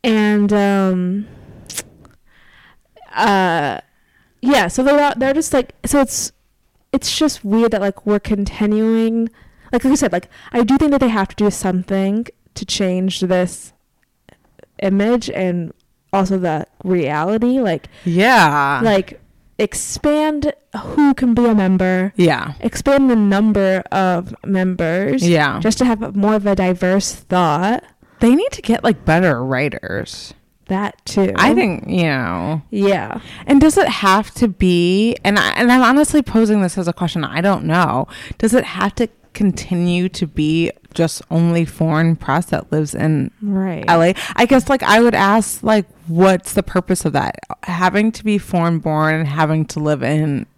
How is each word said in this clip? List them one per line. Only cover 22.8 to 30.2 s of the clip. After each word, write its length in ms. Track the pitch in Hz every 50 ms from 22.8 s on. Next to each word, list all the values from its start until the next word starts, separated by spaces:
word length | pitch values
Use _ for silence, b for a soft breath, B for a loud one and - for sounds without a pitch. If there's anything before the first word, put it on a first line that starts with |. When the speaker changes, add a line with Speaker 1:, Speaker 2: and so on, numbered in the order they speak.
| - 277 277 277 269 262
Speaker 1:
the 60 | 240
number 680 | 220 208 202 196 196 214 220 208 202 196 190 185 185 175 -
of 420 | - 190 190 185 180 170 180 185 226 _ -
members. 840 | - 196 190 185 185 185 180 175 160 170 185 196 - 262 269 214 175
Speaker 2:
Yeah. 320 | 175 156 147 139 - -
Speaker 1:
Just 180 | 165 220 220 -
to 60 | 254
have 320 | 247 226 208 226 - 196
more 180 | 196 202 208 214
of 120 | 214 196
a 100 | 202 196
diverse 560 | 196 185 180 185 175 190 180 185 202 196 -
thought. 720 | - - - _ 185 180 180 160 147 156 180 208 247 302 - - _ _ _ _ _ _
Speaker 2:
They 140 | - 233 254
need 160 | 311 415 554
to 100 | - -
get, 200 | - - 226 -
like, 220 | - 233 202 - -
better 400 | - 156 170 185 175 139 117 127
writers. 880 | 131 131 127 147 143 - - - - - - - - - -